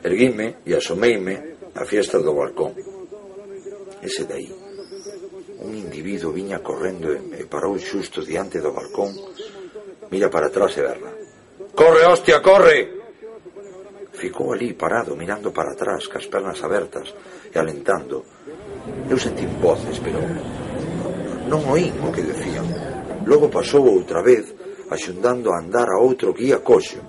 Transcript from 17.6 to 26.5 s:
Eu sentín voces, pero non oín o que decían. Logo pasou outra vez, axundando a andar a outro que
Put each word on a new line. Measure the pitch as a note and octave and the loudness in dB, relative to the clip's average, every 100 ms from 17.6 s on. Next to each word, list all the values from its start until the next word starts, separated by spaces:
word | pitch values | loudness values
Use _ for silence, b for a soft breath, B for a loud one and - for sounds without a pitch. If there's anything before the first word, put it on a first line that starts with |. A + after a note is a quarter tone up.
| D#2+ D2 D2 F2+ B1+ C2+ - - - - - - - C3+ C3+ | -2 -2 0 0 -2 -10 -10 -20 -18 -18 -14 -14 -12 -10 -2
Eu | C3 | 0
sentín | A#2+ G2 F2 D#2+ | 0 -4 -6 0
voces, | F2 D#2 - D#2 | 2 2 -2 -6
pero | E2 D#2+ E2 - - - - - - - - - - - B2 | -4 -4 -4 -6 -8 -10 -8 -8 -6 -6 -6 -6 -8 -6 0
non | D#3 C#3+ | 0 4
oín | D3+ F3 - - | 2 2 -2 -4
o | |
que | - | -4
decían. | D#2+ D2+ F2 - E2+ - - - - - G#2 | -4 -4 -6 -4 -4 -6 -8 -10 -10 -6 4
Logo | D3 D3 | 6 6
pasou | F2 - C#3+ | 2 4 6
outra | B2+ F#2+ F2 E2 | 8 6 2 2
vez, | G#2 A#2+ - - B B - | 6 6 4 -14 B B -8
axundando | D#2+ - F2+ A#2 B2 A2 | -8 -6 0 0 2 0
a | F2 | -2
andar | E2 A#2 A2+ | 0 0 2
a | F#2+ | 4
outro | B2+ B2+ G#2 F2 | 4 4 0 0
que | B2+ | 2